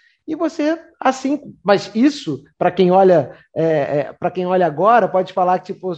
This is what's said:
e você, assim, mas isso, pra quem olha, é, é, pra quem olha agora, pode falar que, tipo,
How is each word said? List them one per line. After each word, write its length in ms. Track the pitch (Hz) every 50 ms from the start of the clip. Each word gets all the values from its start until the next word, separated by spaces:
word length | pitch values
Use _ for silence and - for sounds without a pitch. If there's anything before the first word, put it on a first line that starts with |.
| _ _ _ _ _ -
e 80 | 320
você, 420 | 330 339 302 - - 294 302 330 320 - _ _ -
assim, 400 | - 262 254 - - 269 294 294 - - - _ -
mas 260 | 196 202 - - -
isso, 520 | - 220 254 294 285 - - 160 135 120 - _ _
pra 140 | - - 175
quem 220 | 175 190 185 175
olha, 400 | 180 190 196 185 175 151 127 120 - - _ _ -
é, 80 | - 160
é, 480 | 165 156 143 139 - 139 147 131 -
pra 180 | - _ 175 170
quem 160 | 170 185 180
olha 180 | 180 185 185 180
agora, 440 | 156 143 151 185 214 240 226 190 160
pode 240 | 185 185 185 -
falar 260 | - 190 180 180 185 180
que, 140 | - -
tipo, 200 | 180 - 180 185 170